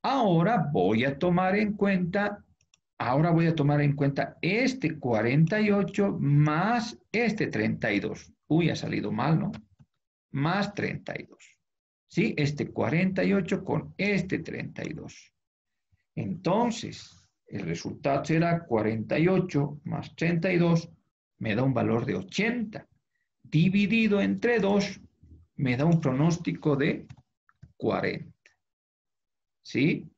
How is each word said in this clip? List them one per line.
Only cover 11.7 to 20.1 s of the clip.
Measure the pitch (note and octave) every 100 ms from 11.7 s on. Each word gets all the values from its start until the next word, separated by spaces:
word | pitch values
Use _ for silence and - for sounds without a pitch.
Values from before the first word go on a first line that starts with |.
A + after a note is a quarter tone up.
| _ _ _ _
¿Sí? | - A3 -
Este | C#3+ - A2+
cuarenta | - A2 D#3+ F#3+ F#3
y | F3+
ocho | G3 - G3+
con | - A2+ - -
este | G3 G3+ - -
treinta | - A#1+ - -
y | -
dos. | - - - - _ _ _ _ _ _ _ _ -
Entonces, | G#2 E2+ D#3+ G3+ A#3+ A3 G#2+ - - - _ _ _
el | G2+ E2+
resultado | E2 - G#2+ C#3+ C#3
será | - D#3+ E3+ E3+
cuarenta | - A2+ A2 A2+ A2 C3
y | E3+
ocho | F#3 F#3 D3 C#3+ D3
más | - E3 -